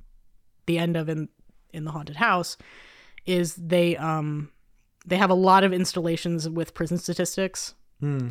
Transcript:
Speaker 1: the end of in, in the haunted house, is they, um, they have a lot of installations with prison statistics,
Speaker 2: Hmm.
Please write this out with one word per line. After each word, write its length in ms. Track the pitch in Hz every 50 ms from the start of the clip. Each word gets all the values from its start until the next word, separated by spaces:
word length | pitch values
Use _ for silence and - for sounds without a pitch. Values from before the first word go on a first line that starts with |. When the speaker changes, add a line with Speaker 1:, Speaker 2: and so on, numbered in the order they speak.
| - - - - _ - - - _ _ _ _ _
Speaker 1:
the 140 | - 170 170
end 180 | 170 170 170
of 140 | 165 156 156
in, 180 | 160 156 156 - - _ _ - - - _ _ -
in 100 | 160 151
the 80 | 156 151
haunted 240 | 160 147 151 147
house, 400 | 147 233 226 190 180 170 - - - - - - - - - - - - - - - -
is 280 | - 185 180 175 160 -
they, 380 | 180 170 165 180 175 175 170 170 -
um, 520 | 147 160 160 156 151 151 151 147 147 147 - _ _ _ _ _ _ _ _ _ _
they 120 | 175 180 190
have 120 | 202 185
a 40 | 185
lot 300 | 180 185 190 185 190 196
of 80 | 196 185
installations 760 | 180 185 - - 185 165 170 165 160 - 175 170 165 151 160
with 240 | 160 165 165 - -
prison 240 | - 170 156 175
statistics, 800 | 175 - - 170 - 180 170 - - 190 190 - - - - - _ _ _ _ _
Speaker 2:
Hmm. 280 | 147 143 143 135 127 120